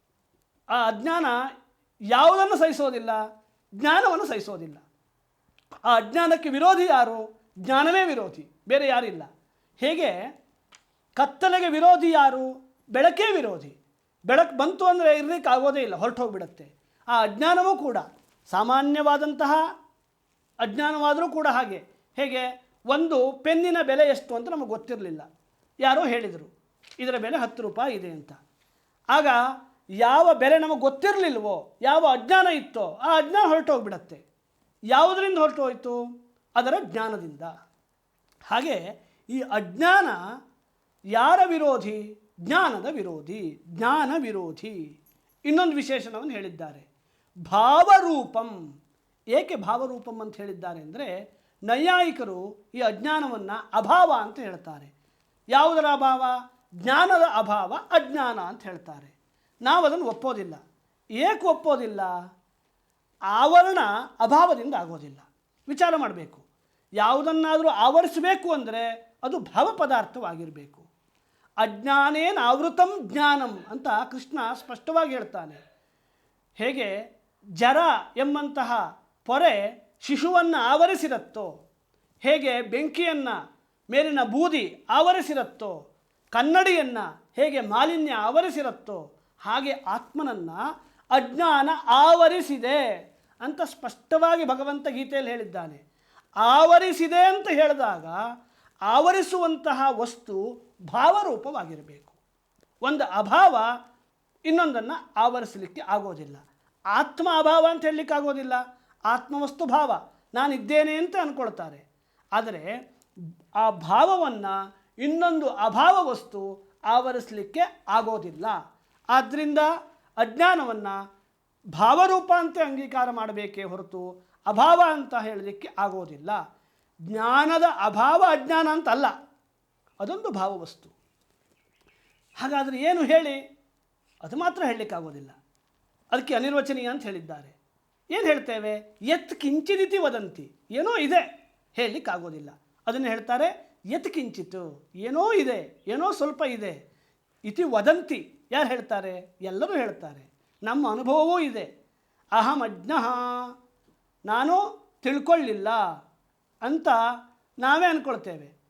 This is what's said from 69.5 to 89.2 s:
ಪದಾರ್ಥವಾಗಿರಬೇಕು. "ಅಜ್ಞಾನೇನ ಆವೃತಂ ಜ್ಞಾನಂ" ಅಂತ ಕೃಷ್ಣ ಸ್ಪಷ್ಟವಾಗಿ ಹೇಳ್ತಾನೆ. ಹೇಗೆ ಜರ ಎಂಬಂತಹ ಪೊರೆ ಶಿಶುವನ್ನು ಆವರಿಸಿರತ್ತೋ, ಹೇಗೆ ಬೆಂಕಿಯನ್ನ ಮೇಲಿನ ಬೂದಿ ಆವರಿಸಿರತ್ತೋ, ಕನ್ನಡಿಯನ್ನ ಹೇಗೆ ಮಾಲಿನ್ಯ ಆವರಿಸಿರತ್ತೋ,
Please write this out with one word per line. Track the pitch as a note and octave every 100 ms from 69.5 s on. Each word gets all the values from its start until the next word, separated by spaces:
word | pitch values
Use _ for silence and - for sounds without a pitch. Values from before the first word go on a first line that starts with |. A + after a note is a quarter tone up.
| G3+ E4+ -
ಪದಾರ್ಥವಾಗಿರಬೇಕು. | B3+ B3+ G#3+ B3+ G3+ E3 E3 D3 C#3+ _ _ _ _ _ _ _ _ -
"ಅಜ್ಞಾನೇನ | A3 G3+ B3+ C#4 C#4+ D4+ E4+ G4
ಆವೃತಂ | A#3+ C4+ E4 - F#4 G4+
ಜ್ಞಾನಂ" | G#3+ C#4 D4 C#4+ B3 G3 -
ಅಂತ | C4 - G#3+ B3
ಕೃಷ್ಣ | B3+ - D4 A3+
ಸ್ಪಷ್ಟವಾಗಿ | B3 - A#3+ - D#4+ D#4
ಹೇಳ್ತಾನೆ. | B3+ G#3+ F#3+ D#3+ C#3+ _ _ _ _ _ _ _ _ _
ಹೇಗೆ | - A#3 C4+ G#3+ G3 A#3 _ _ _
ಜರ | G#3 E3 A#3 C#4+ E4+ A3+ - A#3
ಎಂಬಂತಹ | C#4 D4 C#4+ C#4+ A#3 A#3+ E3+ - _ _
ಪೊರೆ | - C4 E4 G#3+ G3+ A#3+ _ _
ಶಿಶುವನ್ನು | - C#4 D#4+ F4+ E4+ D#4+
ಆವರಿಸಿರತ್ತೋ, | A#3 D4+ E4+ F#4 D4+ C4 - A3 F#3+ C#3 _ _ _ _ _ _
ಹೇಗೆ | C4 D4+ C4+ A#3+
ಬೆಂಕಿಯನ್ನ | A3+ A#3+ D4+ D4+ E4+ D4+ C4 G3 - _ _ _ _
ಮೇಲಿನ | B3+ D#4 C#4+
ಬೂದಿ | A#3 A#3+ E4+ D#4 A#3 - -
ಆವರಿಸಿರತ್ತೋ, | B3+ E4+ F#4 C#4+ C#4 A#3+ - G#3+ E3 - _ _ _ _
ಕನ್ನಡಿಯನ್ನ | A#3 C#4 F4 F#4+ F4 C4+ A#3 F3+ D#3 _ -
ಹೇಗೆ | D4+ C4+
ಮಾಲಿನ್ಯ | G#3+ G#3+ D4+ E4+ D4+
ಆವರಿಸಿರತ್ತೋ, | A#3 G#3+ D4 F4 D4 C4+ - - F#3+ D3+ _